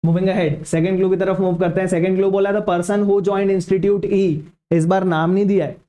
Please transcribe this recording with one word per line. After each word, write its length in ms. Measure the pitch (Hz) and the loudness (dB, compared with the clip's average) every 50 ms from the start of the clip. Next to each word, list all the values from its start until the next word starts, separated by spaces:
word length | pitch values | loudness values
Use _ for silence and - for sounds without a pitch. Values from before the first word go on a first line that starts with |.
| - | 0
Moving 240 | 165 165 175 185 190 | 0 0 2 0 0
ahead, 360 | 185 202 180 151 147 - - | 0 0 0 -2 -2 -4 -6
second 320 | - - 160 160 185 190 185 | -4 -2 -2 0 0 0 0
clue 120 | 190 185 | 0 0
की 60 | 185 | 0
तरफ 240 | 175 196 196 190 175 | 0 0 -2 -2 0
move 160 | 190 185 175 | 0 -2 0
करते 260 | 165 185 175 156 190 | 0 0 0 0 -2
हैं। 60 | 185 175 | -2 0
Second 300 | 180 170 170 185 185 185 | 0 0 0 0 0 0
clue 140 | 190 196 | 0 0
बोला, 180 | 190 196 196 202 | 2 0 0 0
"The 160 | 202 208 208 202 | 0 -2 -2 -2
person 380 | 180 175 175 180 202 202 208 | -2 -2 -2 -2 -2 0 2
who 160 | 202 196 202 | 2 2 2
joined 300 | 185 190 202 196 202 196 | 2 0 0 0 0 0
institute 600 | 196 190 170 - 190 190 165 202 202 196 - 196 202 | 0 -2 0 0 -2 0 2 0 0 0 0 0 0
E", 240 | 196 196 185 151 151 - - _ _ _ _ | 2 2 2 0 -2 -6 -12 _ _ _ _
इस 140 | 170 170 160 | 0 0 2
बार 180 | 165 185 190 190 | 2 2 2 2
नाम 280 | 185 170 156 160 170 | 0 0 0 0 0
नहीं 140 | 180 196 208 | 2 2 2
दिया 200 | 196 202 190 160 | 2 2 2 0
है। 100 | 135 120 - _ | -2 -6 -12 _